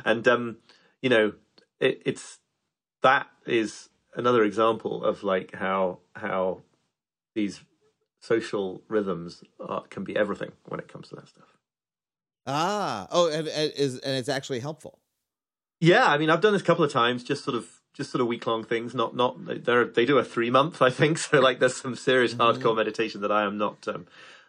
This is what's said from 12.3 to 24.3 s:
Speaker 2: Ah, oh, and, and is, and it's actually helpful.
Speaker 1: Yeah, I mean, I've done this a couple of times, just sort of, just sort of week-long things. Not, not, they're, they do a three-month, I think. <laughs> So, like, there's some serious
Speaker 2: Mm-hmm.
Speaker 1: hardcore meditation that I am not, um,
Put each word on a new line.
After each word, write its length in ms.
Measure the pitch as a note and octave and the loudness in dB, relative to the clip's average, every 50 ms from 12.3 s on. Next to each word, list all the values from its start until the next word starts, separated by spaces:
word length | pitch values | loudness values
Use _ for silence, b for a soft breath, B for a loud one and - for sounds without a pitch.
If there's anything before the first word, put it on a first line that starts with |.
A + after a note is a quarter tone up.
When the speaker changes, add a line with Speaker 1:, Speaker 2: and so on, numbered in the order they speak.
| _ _ - | _ _ -8
Speaker 2:
Ah, 600 | B2+ C#3 D3+ E3+ G3 G#3 G#3 F#3 D3 A#2 G2+ F2+ - | -4 -2 -2 -2 -2 -2 -2 -4 -4 -4 -6 -6 -2
oh, 180 | D3+ F3 F3 D#3+ | 0 0 2 2
and, 180 | D3+ D#3+ D#3 | 0 -4 -4
and 240 | D3+ A#2 D3+ D#3 D3 - | -4 -4 -2 -4 -2 0
is, 260 | C3+ C#3+ C3 B2+ A#2 | -2 -2 -2 -2 -6
and 180 | - C#3 C3+ | -6 -4 -4
it's 120 | C3 A2+ C#3 | -4 -2 -4
actually 300 | C3 C#3 - - C3+ A2+ | -4 -4 -4 -6 -8 -6
helpful. 400 | C3 D3+ D#3 - - - - _ _ _ _ _ _ _ _ _ _ _ _ _ _ _ _ - | -6 -8 -12 -12 -16 -20 -20 _ _ _ _ _ _ _ _ _ _ _ _ _ _ _ _ 2
Speaker 1:
Yeah, 260 | D#3+ E3 F#3+ B3 C4 | 6 6 6 6 6
I 100 | E3+ C#3+ | 4 4
mean, 120 | D3 D#3 D#3 | 2 2 2
I've 120 | E3+ E3 | 2 4
done 120 | G3+ G#3+ G3+ | 4 4 4
this 80 | F3+ | 4
a 40 | - | 2
couple 180 | E3+ E3 E3+ D#3 | 2 2 4 2
of 80 | C#3+ | 2
times, 320 | - B2 A#2 A#2+ B2 A#2+ - | 2 2 2 2 0 -2 -4
just 200 | - C3+ - - | -6 -6 -4 -4
sort 120 | C#3+ B2 | -4 -4
of, 120 | A2+ - - - _ _ _ _ | -4 -6 -8 -20 _ _ _ _
just 180 | - - - | -10 -8 -4
sort 100 | - - | -2 -2
of 60 | A#2+ | 0
week-long 360 | A2+ A#2 A2 - B2 A2+ A2+ G#2+ | 0 -2 -4 -4 -4 -4 -4 -2
things. 280 | - A#2 A2+ A#2+ A#2+ B2+ | -4 -4 -4 -4 -4 -4
Not, 200 | B2 A2+ - - | -2 -2 -2 0
not, 220 | B2 B2 B2+ - - - - - - - | 0 0 0 0 -4 -10 -8 -8 -4 0
they're, 220 | B2 A#2+ B2 A2+ | 2 2 2 2
they 200 | - - A#2 A#2+ | 2 2 2 4
do 120 | C3+ C#3+ | 4 4
a 60 | A#2+ A#2 | 4 4
three-month, 580 | - - A#2+ A#2 A#2+ B2+ C3+ C#3+ E3 - - | 2 -2 -2 0 2 4 2 2 2 0 2
I 80 | C3+ B2+ | 2 2
think. 280 | B2 - D#3+ D3 E3 | 2 2 2 2 2
<laughs> 20 | - | 0
So, 200 | - - D3+ C3+ | -2 2 4 4
like, 200 | C3 C3 B2+ - | 4 4 4 4
there's 180 | B2+ B2+ - | 2 0 0
some 180 | - - C3 A2+ | -2 -10 -10 -8
serious 380 | - - C3+ B2+ B2+ A#2+ A2+ A#2 | -4 0 2 2 4 2 2 2
Speaker 2:
Mm-hmm. 280 | B2 A#2 A#2 A#2+ B2+ | 2 2 2 2 2
Speaker 1:
hardcore 140 | B2+ A#2 A2 | 0 0 2
meditation 460 | A2 G#2+ G#2+ G#2+ - A2 G#2+ - G2+ | 2 0 -2 0 -4 -4 -4 -4 -4
that 100 | G2+ G#2 | -2 0
I 120 | G#2 G#2+ G#2 | 2 2 2
am 120 | G2+ G#2 | 0 -2
not, 300 | G#2 G#2 G#2 - - - | -2 -4 -4 -4 -6 -8
um, 200 | G#2 F#2+ E2 - B B B B B | -8 -8 -8 -10 B B B B B